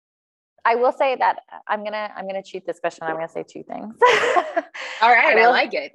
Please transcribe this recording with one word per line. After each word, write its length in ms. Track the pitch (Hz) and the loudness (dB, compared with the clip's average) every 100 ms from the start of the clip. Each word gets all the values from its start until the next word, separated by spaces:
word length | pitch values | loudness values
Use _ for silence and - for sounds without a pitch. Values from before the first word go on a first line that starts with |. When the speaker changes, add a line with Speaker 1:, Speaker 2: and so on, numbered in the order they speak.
| _ _ _ _ _ _ | _ _ _ _ _ _
Speaker 1:
I 120 | 233 233 | 0 2
will 160 | 247 | 2
say 240 | - 277 247 | 2 0 0
that 240 | 202 - - - - | 0 -2 -8 -14 -6
I'm 160 | 208 | -6
gonna, 260 | 208 214 214 - | -6 -8 -10 -10
I'm 100 | 190 | -10
gonna 160 | 196 | -10
cheat 240 | 190 185 - | -10 -12 -10
this 140 | 165 | -6
question. 240 | 170 - | -6 -6
I'm 120 | 165 160 | -8 -8
gonna 120 | 165 | -8
say 160 | 165 - | -10 -14
two 180 | - | -16
things. 300 | - - 214 - | -14 -12 -10 2
<laughs> 40 | 494 440 480 349 - 339 - - - - | 2 4 2 0 0 -4 -8 -12 -10 2
Speaker 2:
All 80 | 233 | 4
right, 160 | 233 302 | 6 4
Speaker 1:
I 60 | |
Speaker 2:
I 20 | |
Speaker 1:
will, 160 | 220 233 | 6 6
Speaker 2:
like 240 | 240 254 | 4 0
it. 180 | 170 139 | -4 -8